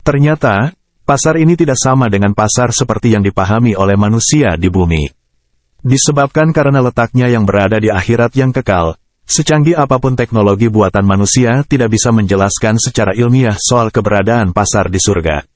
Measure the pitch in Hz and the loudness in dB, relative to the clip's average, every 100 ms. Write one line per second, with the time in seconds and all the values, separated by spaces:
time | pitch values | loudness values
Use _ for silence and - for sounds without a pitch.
0 | - 139 147 156 131 101 139 - _ _ | -2 0 0 0 0 0 -2 -6 _ _
1 | - 139 160 160 160 170 160 127 131 131 | -4 -2 0 0 2 2 0 0 0 0
2 | 120 98 101 101 107 - 123 - 123 107 | 0 0 0 0 -2 0 -2 -2 -4 -2
3 | 120 107 98 95 92 110 120 95 98 101 | 0 2 0 -2 -2 0 0 0 0 2
4 | 104 113 110 151 120 82 90 92 87 80 | 0 0 0 2 0 0 -2 0 0 0
5 | 73 _ _ _ _ _ _ _ 127 135 | -4 _ _ _ _ _ _ _ -2 0
6 | - 143 139 160 156 156 139 139 123 120 | 0 0 0 0 0 2 2 2 0 -2
7 | 117 127 123 117 101 101 98 110 107 98 | -2 0 0 0 0 0 0 0 0 -2
8 | 98 117 117 135 131 131 - 92 82 80 | -2 0 0 0 -2 -2 -2 -2 -2 -6
9 | _ _ - - 151 156 147 170 139 131 | _ _ -6 -4 0 2 2 0 0 -2
10 | 131 127 120 110 101 98 113 107 95 101 | -2 -2 -2 0 2 2 0 2 0 0
11 | 98 95 101 - 120 127 143 139 113 107 | 0 0 0 0 0 0 -2 -2 0 0
12 | 120 113 98 98 98 - 113 113 123 117 | 0 0 0 0 0 -2 -2 -2 -2 -2
13 | 101 104 120 131 120 104 - 123 113 - | -2 0 0 2 0 -2 -2 0 0 -2
14 | 101 104 98 117 98 90 98 107 87 92 | 0 0 0 0 0 -2 -2 -2 -2 -2
15 | - 92 82 76 - | -2 -2 -2 -6 -8